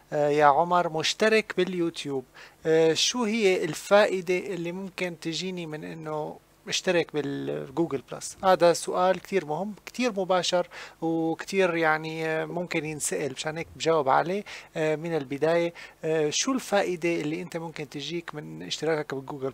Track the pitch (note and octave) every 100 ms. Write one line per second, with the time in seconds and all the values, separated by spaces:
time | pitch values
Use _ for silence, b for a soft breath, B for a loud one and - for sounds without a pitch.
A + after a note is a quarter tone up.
0 | B D3+ D3 D3+ D3 C#3 F3 F3 E3+ D#3
1 | C#3+ - G#3+ A3 - - F3+ F3+ E3+ -
2 | C#3+ C3+ - - B B D#3+ D#3+ D#3+ D#3
3 | - B3 G#3+ A3+ F#3+ F#3 E3+ D3 - G3+
4 | G#3+ F#3+ F3 F3+ - E3+ E3+ F#3 G3 -
5 | F3+ D#3+ E3 D#3 F#3 F3+ D#3+ D3+ F3 E3
6 | D#3 D#3 D#3 - _ _ F#3+ - F#3+ F3
7 | - D3+ C#3 C#3 C#3 D3 D3 C3+ D#3+ C3+
8 | - - - - F#3+ F3+ E3+ D#3 - F3+
9 | F#3 F3+ - F#3+ D3 D3+ G#3+ F#3 - -
10 | B3 G3 F3+ F#3 - F3+ - B B B
11 | E3 E3 E3 D#3+ - G3 F3+ E3 D#3+ D#3
12 | D#3+ D#3+ D#3+ D#3+ D#3 E3+ F3 E3 D#3 D3
13 | - E3 C#3+ C3 D#3 D#3+ - C3 D#3 D#3+
14 | C3 C#3+ D3+ G3+ - B B E3 D#3 D3+
15 | E3+ D#3+ C3 C#3 D#3 E3+ E3+ - B B
16 | D#3+ D#3+ D3+ - C4+ C4 - G3+ F3+ F3
17 | E3+ E3+ D3+ F3 F3 E3 E3 D#3 C#3 D3
18 | D3 E3+ - D3+ D#3+ D#3 F3 - D#3 D#3
19 | D3 C3+ C3+ C#3+ C3+